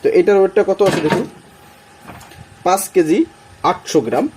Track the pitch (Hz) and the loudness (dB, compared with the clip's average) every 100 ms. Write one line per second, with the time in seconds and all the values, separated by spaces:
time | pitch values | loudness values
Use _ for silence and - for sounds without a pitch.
0 | - - 180 202 190 208 196 185 196 175 | 2 2 2 2 2 0 0 0 0 0
1 | 151 175 - - - - - - - - | -2 -2 -4 -12 -20 -20 -20 -20 -20 -20
2 | - - - - - - 180 190 - 185 | -20 -20 -20 -20 -20 -8 -2 -2 0 0
3 | 160 202 330 - - - 151 180 - 160 | 2 0 -2 -6 -20 -4 -4 -4 -2 -2
4 | 117 127 302 | 0 -2 -4